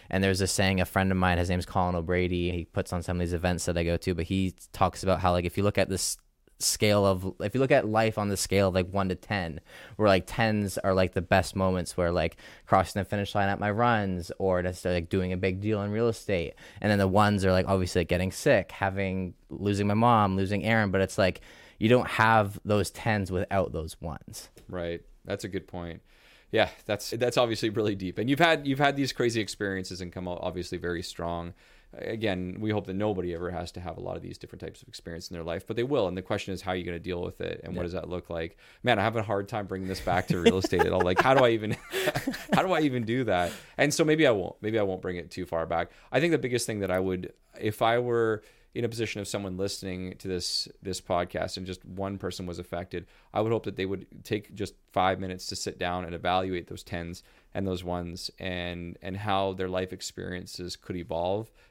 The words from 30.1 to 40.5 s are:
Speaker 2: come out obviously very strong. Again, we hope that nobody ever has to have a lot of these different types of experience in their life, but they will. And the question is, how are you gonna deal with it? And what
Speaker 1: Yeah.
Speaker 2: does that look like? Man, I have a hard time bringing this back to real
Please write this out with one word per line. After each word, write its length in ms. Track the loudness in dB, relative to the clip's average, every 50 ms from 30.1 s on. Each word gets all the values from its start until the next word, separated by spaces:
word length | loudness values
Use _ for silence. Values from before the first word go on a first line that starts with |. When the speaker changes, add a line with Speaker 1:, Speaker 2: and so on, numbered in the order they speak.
Speaker 2:
come 160 | -8 -8 -6 -6
out 100 | -6 -4
obviously 360 | -4 -4 -4 -4 -6 -6 -6 -4
very 240 | -2 -2 -2 -4
strong. 520 | -6 -8 -8 -6 -4 -4 -4 -4 -6 -8 -12 -16 -20 -20 -20 -20 _ _ -14
Again, 640 | -10 -8 -6 -4 -2 0 0 0 0 -2 -4 -6 -4
we 100 | -2 0
hope 160 | 0 0 -2
that 80 | -2 -4
nobody 400 | 0 0 0 0 0 -2 -4 -4
ever 160 | -4 -4 -4
has 200 | -4 -6 -6 -6
to 80 | -10 -10
have 180 | -10 -8 -8 -8
a 20 |
lot 160 | -8 -8 -8
of 60 | -8
these 160 | -8 -12 -12 -12
different 220 | -14 -16 -12 -12
types 200 | -12 -12 -12 -14
of 80 | -20 -20
experience 400 | -20 -14 -12 -10 -10 -10 -10 -10
in 40 | -10
their 80 | -8 -4
life, 220 | -4 -4 -4 -4
but 100 | -4 -2
they 60 | -2
will. 260 | 0 0 2 2 2 2
And 80 | 0
the 60 | -4
question 320 | -4 -2 -4 -4 -2 -6 -8
is, 80 | -6
how 100 | -4 -4
are 20 | -4
you 80 | -2 -2
gonna 140 | -4 -6 -6
deal 220 | -4 -4 -4 -4
with 180 | -4 -6 -6 -6
it? 180 | -6 -6 -6 -8 -8
And 100 | -8 -6
what 80 | -4
Speaker 1:
Yeah. 20 | -4
Speaker 2:
does 80 | -4
that 160 | -4 -6 -6 -6
look 220 | -6 -8 -6 -6
like? 260 | -6 -4 -4 -6 -8 -16 -20 -20 -18 _
Man, 160 | 2 2 4 4
I 40 |
have 140 | 2 2 0
a 60 | 0
hard 240 | -2 0 -2 -2 -2
time 200 | -4 -6 -6 -4
bringing 220 | -4 -6 -6 -4 -4
this 120 | -6 -4
back 260 | 0 0 0 0 2 0
to 100 | -2 4
real 160 | 4 4